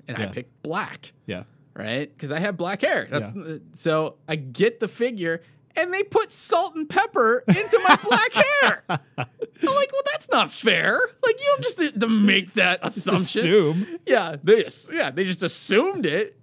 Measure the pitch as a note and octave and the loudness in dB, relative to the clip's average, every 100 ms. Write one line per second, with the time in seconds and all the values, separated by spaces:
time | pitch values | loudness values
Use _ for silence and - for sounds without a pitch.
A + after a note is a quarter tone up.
0 | - A#2+ F#2+ A#2+ - _ D3+ F3+ - - | -12 -8 -8 -8 -14 _ -8 -6 -8 -12
1 | - _ - F#2 - _ _ - G#2+ B2 | -20 _ -10 -10 -10 _ _ -12 -6 -6
2 | D3 - C#3+ D3+ G#3 F3 F3 G3 - B3 | -6 -10 -8 -4 -4 -4 -6 -2 0 0
3 | G#2+ C#3 G#2+ F#3+ D#3+ D3+ - - E3 D#3 | -2 -4 -4 -10 -10 -12 -12 -6 0 0
4 | D#3 - - D#3+ C3 A#2+ G#3+ A#3 G#3 - | 0 -6 -6 -6 -6 0 0 0 -6 -2
5 | A#3+ G#3+ E3+ E3 - _ _ - F4+ F#4+ | -4 -2 -4 -4 -8 _ _ -4 -2 -2
6 | G4+ - G#4 - - F4 F#4+ D#4+ D4+ - | 0 0 0 -2 0 0 0 -4 -4 0
7 | A4+ F4+ A3+ B3 - F4+ G#4 A4+ F#4+ - | 0 2 2 2 4 2 4 2 4 0
8 | G#4 A#4 A#4 E5 C#5 C#5+ C5 G3 - E3 | 2 2 2 2 2 4 2 0 -4 -8
9 | _ - A#2+ - A4 - - C#5 C5+ C5+ | _ -10 -10 -10 -14 -6 -2 0 0 -2
10 | C5+ D5+ - F4 F3+ - G#3+ E3+ E3+ A#3+ | -4 -4 -2 0 0 -2 0 0 0 0
11 | B4 - A#4+ A#4+ C#5 C5+ B4 - D4 G#3 | -2 -2 -2 0 0 0 -2 -2 -2 -2
12 | A3+ A3 G3+ G3 F3+ G#3+ F3+ F3+ - G#3+ | 0 4 6 4 2 0 0 0 -2 -2
13 | - F#3 E3 G#3+ D#3+ G#3 D3+ E3 C#4 E4+ | 0 0 2 2 4 4 4 0 -4 -6
14 | - A#3 E3+ D3 D#3 A3+ - - - D#4+ | 0 0 0 -2 4 4 4 -6 -6 -2
15 | E3 C#3 F#3+ F3+ F#3+ - - G3+ F4+ G4 | -2 0 -2 0 0 0 2 2 2 0
16 | E3+ E3 G#3+ - | -2 -2 -4 -4